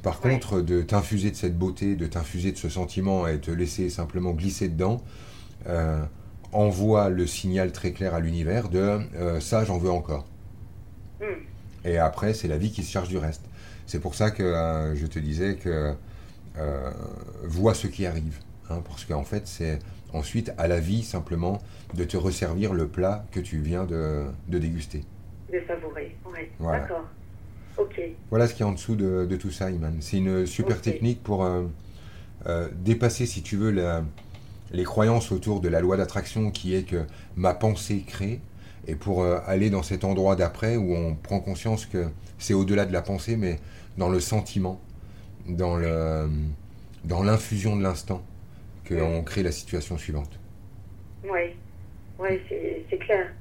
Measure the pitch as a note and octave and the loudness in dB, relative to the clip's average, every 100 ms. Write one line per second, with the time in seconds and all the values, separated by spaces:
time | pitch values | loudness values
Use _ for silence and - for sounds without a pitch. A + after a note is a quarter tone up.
0 | A#2 - B2+ C3 - F#2+ E2 F2 E2 G#2 | -2 2 2 2 2 0 4 2 4 2
1 | - G#2 G2+ - F2+ E2+ F#2 - G2 F#2 | 4 2 2 2 0 2 0 0 0 0
2 | E2 E2+ D#2+ F#2 F#2 F2+ E2+ F#2 F2+ - | 0 -2 -2 0 -2 -2 -4 -2 -2 0
3 | G2 F#2+ E2 D#2 D2+ E2+ F2 - F2+ E2+ | 2 2 2 0 -2 0 0 0 -2 -2
4 | E2 F2+ F2+ D#2+ F#2+ F#2+ G2 D#2+ F#2 A#2+ | -4 -2 0 0 0 0 0 2 2 2
5 | - - - - - - - F2 D#2+ D#2 | -4 -14 -16 -16 -16 -12 -2 2 2 2
6 | D2+ - - - - G#2+ G#2 F#2 G#2 G#2+ | -2 -6 -14 -14 0 4 6 6 6 8
7 | G2+ F2+ E2+ - F#2 F#2+ F#2 - F#2 D2 | 6 4 2 0 2 2 2 0 -4 0
8 | F#2+ E2 E2 E2+ D#2+ A2 G2+ F#2 G2+ G#2 | 0 2 2 2 2 2 2 4 4 2
9 | G#2 E2 F2 D#2+ D2 A2+ A2 F2+ F2+ F2 | -2 -2 0 0 4 4 4 4 4 2
10 | D#2+ D2 - - - - - - - - | 0 -4 -4 -14 -14 -14 -14 -14 -16 -16
11 | - - G#3 F#3 - - - - F2 E2+ | -16 -8 -6 -6 -10 -14 -14 -6 0 4
12 | D#2+ - G#2 A2 E2 D2+ G#2 G#2 - G2 | 4 4 0 2 0 2 0 -2 -2 -2
13 | F2+ F#2 D#2 D#2 - - - - - E2+ | 0 0 0 -4 -10 -14 -14 -14 -6 -4
14 | F2 - G#2+ G#2 F#2 E2 E2 D#2 D#2 D2 | -4 2 2 4 2 4 2 2 0 0
15 | D#2 D#2+ D2+ D2+ F#2+ F#2+ F2+ D#2 D2 C#2 | -2 -2 -2 0 0 0 0 0 0 -2
16 | - - - - - D#2 D2 C#2 C2 - | -8 -16 -16 -16 -12 -4 -2 -2 -4 -6
17 | - - - - E2+ E2 G#2+ - G#2 - | -10 -10 -12 -8 -4 4 4 4 -2 -2
18 | F#2 D#2+ D#2 C#2+ - - - E2+ E2 - | -2 0 -2 -6 -12 -16 -6 -6 -6 -12
19 | - D2+ C#2 G#2 - - D#2+ D2+ - - | -4 -4 -2 -4 -4 -4 -2 -2 -4 -14
20 | - D#2 D2+ A#2+ A2+ - E2+ F2 D#2+ A2 | -8 -6 -2 -2 -2 0 2 4 4 0
21 | A2+ F2+ D#2 E2+ F2 G2+ - - - E2+ | 0 -4 -2 0 0 0 -6 -14 -8 -2
22 | E2 F#2+ F#2 F2+ F2 E2+ G2+ F2+ D#2 F#2 | 0 2 0 0 0 2 2 2 0 2
23 | F2+ G#2+ G#2+ F#2+ D2+ D#2+ D2+ F2 F#2 E2 | 2 2 -4 -6 -2 -2 0 0 0 0
24 | D#2 D2+ C#2 C2+ D2 F2 D#2+ E2 D2 D2+ | 0 0 -2 -6 -2 0 0 -2 -4 -8
25 | C#2+ - - - - F3+ E3+ E3+ D#3+ D3 | -8 -12 -14 -14 -6 -4 -4 -6 -6 -8
26 | C#3+ - F3+ F3 E3 - E2 D2+ C#2 E3+ | -10 -10 -12 -10 -12 -4 0 0 0 -6
27 | E3 - - - - - - - G3+ - | -6 -14 -16 -14 -14 -14 -10 -2 -2 -2
28 | E3+ - - A2+ A#2+ - G#2 F#2+ - G#2+ | -6 -8 0 4 4 4 0 0 -2 2
29 | F#2+ F#2 F2+ F#2 F#2+ - F#2+ F2+ D#2+ D#2+ | 2 2 2 0 -2 -4 -2 -2 -2 -4
30 | D2+ G2 F#2+ F#2 F2+ - G2 F#2 A2+ - | 0 2 4 2 2 0 0 2 0 2
31 | A#2 A#2+ - G2 F#2 F2+ F2 D#2 - - | 0 0 0 2 2 2 -2 -6 -12 -14
32 | - - - - - E2+ E2+ E2 F#2+ A#2 | -16 -16 -16 -8 -2 -2 -2 0 2 6
33 | A#2+ - A#2+ - - G2+ A2 G2 F2 E2 | 4 2 -2 -2 -2 0 4 4 2 2
34 | D2+ - - - - - - F2+ F2+ A2 | -2 -6 -14 -16 -14 -16 -6 -2 0 4
35 | A2 A#2 - B2 G#2+ G2+ F2 E2 F2+ F#2+ | 6 6 4 0 2 2 4 6 6 4
36 | F#2+ G#2 - A2 G#2+ G#2 F#2 F#2 F#2 F2 | 2 0 -2 0 0 0 0 0 2 -2
37 | D#2 - - F#2 F2+ - A2 G2+ - G2+ | -2 -6 -10 2 2 6 4 2 0 -2
38 | - - G2 C3 - - - - - D#2 | -2 -4 -4 -4 -8 -16 -16 -12 -6 -4
39 | G2+ F2+ F2+ F2 - F#2+ G#2 G2 E2+ F#2 | 0 4 4 4 2 4 4 4 0 0
40 | F#2+ F#2+ F#2+ F#2 F2+ - A2+ A#2 F#2 F2 | 2 4 6 6 4 2 2 4 4 2
41 | E2+ D#2 - G2 F#2+ F#2 A2+ G#2+ - F#2 | 2 -2 0 -2 0 -2 0 0 0 0
42 | E2 - - - - G2 F#2+ G2+ F#2+ F2+ | 0 -4 -12 -10 2 4 6 4 4 2
43 | E2 F#2+ - A2+ F#2+ D#2+ - - - - | 0 -2 0 2 2 0 -6 -14 -12 0
44 | F2+ F#2 - A2 - G2+ F#2 F#2 - - | 4 4 4 0 2 0 0 -2 -10 -14
45 | - - - - - F2 F2+ E2+ E2 E2 | -14 -16 -16 -12 -4 0 2 4 2 2
46 | D#2+ D#2 D#2 D2+ D2+ D2 - - - - | 2 2 2 0 0 -4 -10 -16 -16 -10
47 | E2 F2 G2 A2 - G#2 G#2+ G#2 F#2+ E2+ | -2 2 4 4 2 0 2 2 2 0
48 | - F#2+ - - - - - - - E2+ | -4 -6 -6 -14 -16 -16 -16 -16 -2 0
49 | D#2+ E2 D#2 G2+ F2 D#2 - F2 - E2+ | 2 0 -2 0 0 -2 -4 -4 -2 -6
50 | - D#2 C#2+ - - - - - - - | -4 -4 -6 -10 -16 -16 -16 -16 -16 -16
51 | - - F#3+ F3+ E3+ - - - - - | -16 -12 -2 0 -2 -4 -16 -16 -16 -16
52 | - - F#3+ F#3+ - - E3 - - F#3+ | -16 -4 0 0 -2 -4 -4 -4 -4 -4
53 | - G3+ F3+ - | 2 2 2 -6